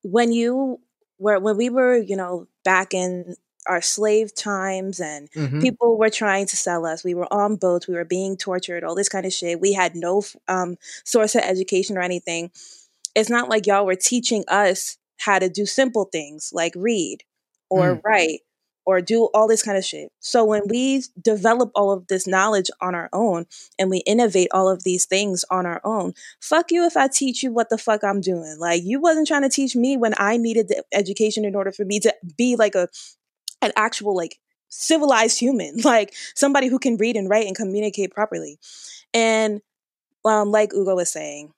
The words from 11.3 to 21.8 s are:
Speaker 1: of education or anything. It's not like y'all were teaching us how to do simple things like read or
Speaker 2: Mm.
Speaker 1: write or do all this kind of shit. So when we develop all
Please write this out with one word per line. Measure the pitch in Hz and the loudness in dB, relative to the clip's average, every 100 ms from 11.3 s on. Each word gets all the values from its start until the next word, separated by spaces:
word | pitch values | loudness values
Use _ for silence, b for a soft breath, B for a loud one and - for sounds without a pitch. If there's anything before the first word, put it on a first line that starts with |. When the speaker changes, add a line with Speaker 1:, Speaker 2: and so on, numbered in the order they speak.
Speaker 1:
of | 240 | 2
education | - 190 190 185 202 190 | 0 -2 0 0 0 -2
or | |
anything. | 180 175 175 170 175 B B B B B - | -2 -4 -6 -6 -8 B B B B B -2
It's | - 220 | 0 2
not | 240 247 | 0 2
like | 220 202 | 0 2
y'all | 196 | 2
were | 196 185 | 2 0
teaching | - 247 240 220 - | 0 0 0 -2 2
us | 196 202 185 - - _ _ | 2 4 0 -6 -12 _ _
how | 214 190 | 0 2
to | 185 | 2
do | 202 202 | -2 -2
simple | - 269 226 185 | 0 0 0 -2
things | 165 143 151 - | -6 -10 -16 -10
like | - 165 175 | -4 -4 -2
read | 208 220 147 - _ _ _ _ _ | -2 -2 -4 -8 _ _ _ _ _
or | 190 180 180 | 2 2 2
Speaker 2:
Mm. | |
Speaker 1:
write | 208 214 160 156 _ _ _ _ - | 2 2 2 -4 _ _ _ _ 0
or | 185 | 0
do | 180 226 226 | 2 2 4
all | 214 220 | 4 4
this | 220 | 2
kind | 220 196 | 0 -4
of | |
shit. | 190 151 151 _ | -4 -10 -16 _
So | - 247 220 | -2 2 2
when | 208 202 | 0 0
we | 240 262 269 254 - | 0 0 0 -4 -2
develop | 226 214 226 233 240 | 0 2 2 2 2
all | - | 2